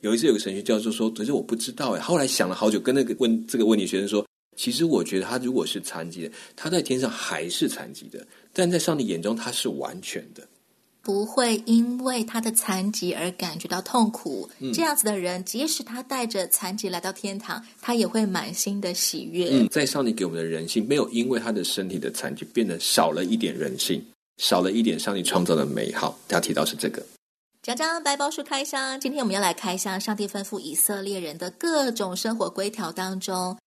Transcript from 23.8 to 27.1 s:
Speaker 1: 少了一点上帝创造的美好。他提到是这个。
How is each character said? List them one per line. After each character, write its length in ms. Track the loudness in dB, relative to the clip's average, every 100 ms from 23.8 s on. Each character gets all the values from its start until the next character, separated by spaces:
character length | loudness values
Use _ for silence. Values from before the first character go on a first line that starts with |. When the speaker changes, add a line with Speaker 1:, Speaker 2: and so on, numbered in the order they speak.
| -2 -2 -4 _ _ _
Speaker 1:
少 240 | 2 4
了 120 | 4
一 100 | 4
点 180 | 2 2
上 140 | -2
帝 80 | -2
创 200 | 0 2
造 120 | 4
的 100 | 4
美 260 | 2 0 -2
好。 280 | -2 -4 -4 -2
他 100 | 0
提 140 | 2
到 140 | 0 0
是 100 | -2
这 100 | -4
个。 120 | -4 -12